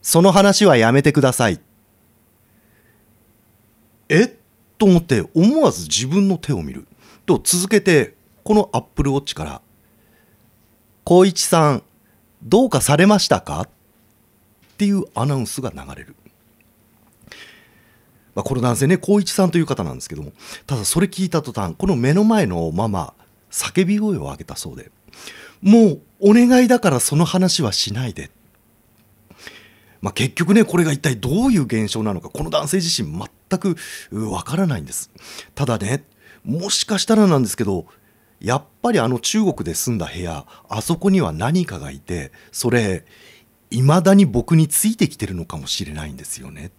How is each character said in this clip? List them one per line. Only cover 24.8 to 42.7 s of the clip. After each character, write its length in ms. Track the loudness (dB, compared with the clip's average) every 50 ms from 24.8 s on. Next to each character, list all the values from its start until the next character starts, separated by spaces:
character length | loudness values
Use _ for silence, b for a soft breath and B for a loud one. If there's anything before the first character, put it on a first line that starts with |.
| -20 -20 _ _ _ _ B B B B B B B B B B
「も 200 | 4 6 8 8
う 200 | 8 6 2 -2 _ _ _ _
お 140 | 4 6 6
願 300 | 6 6 6 6 6 6
い 40 |
だ 120 | 4 2 2
か 100 | 4 2
ら 80 | 2 2
そ 160 | 0 0 2
の 100 | 0 0
話 360 | 2 2 0 0 0 0 0
は 120 | -2 -2 -2
し 200 | -4 -6 -4 -6
な 140 | -6 -6
い 60 | -8 -8
で。」 180 | -12 -16 -16 _ _ _ _ _ _ _ _ _ _ _ _ _ _ _ _ _ _ _ _ B B B B B B B B B B B B B B
ま 80 | -10 -8
あ、 40 | -4
結 200 | -4 -6 -4 -4
局 220 | -4 0 2 4
ね、 80 | 4 4
こ 140 | 2 2
れ 60 | 0 0
が 80 | 0
一 80 | -2 -2
体 180 | -2 -4 -4
ど 300 | -4 -4 -4 -2 0 2
う 60 | 2 2
い 40 | 2
う 40 | 0
現 260 | 0 -2 -2 -2 -2
象 100 | -4 -4
な 120 | -4 -4 -4
の 80 | -6
か、 80 | -8 -10
こ 140 | -10 -8 -8
の 60 | -2
男 180 | -2 -2 -2
性 100 | -2 -4
自 260 | -2 -2 -2 -4 -4 -6
身 80 | -8
全 480 | -8 -10 -12 -12 _ _ _ _ -6 -4
く、 160 | -4 -4 -6 -6 B B B B B B
う、 220 | -8 -8 -6 -6
わ 100 | -6 -8
か 140 | -8 -6 -4
ら 100 | -2 -2
な 140 | -2 -2 -6
い 20 |
ん 40 | -8
で 60 | -10
す。 200 | -12 -14 -14 _ _ B B B B B B B B
た 140 | -6 -4
だ 100 | -4 -2
ね、 280 | -4 -4 -6 -6 -6 -8 _ _ b b b b b b
も 280 | -8 -6 -6 -4 -4
し 140 | -4 -4 -4
か 120 | -4 -4
し 80 | -4 0
た 100 | 2 2
ら 120 | 4 4
な 100 | 4 4
ん 60 | 2 0
で 60 | -2
す 80 | -4
け 80 | -4 -4
ど、 200 | -4 -4 -6 -8 b b b b b b b b b b b
や 180 | -4 -2 -2
っ 60 | -2 -4 _ _ _
ぱ 120 | -4 0 0
り 60 | 0
あ 80 | 0
の 120 | 0 -2 -4
中 220 | -4 -4 -2 0
国 160 | 0 0 -2
で 180 | -4 -8 -8 -6
住 200 | -6 -4 -4 -4
ん 40 | -4
だ 80 | -6
部 120 | -8 -8 -10
屋、 280 | -8 -8 -8 -10 -12 b b b b b
あ 120 | -8 -8
そ 140 | -4 -4 -4
こ 160 | -2 0 0
に 100 | 2 2
は 100 | 0 -2 -4
何 340 | -4 -4 -2 -2 -2 -2
か 100 | -4 -8
が 140 | -12 -12 -14
い 80 | -14 -16
て、 320 | _ -10 -8 -8 -8 -12 b b b b
そ 200 | b -6 -2 0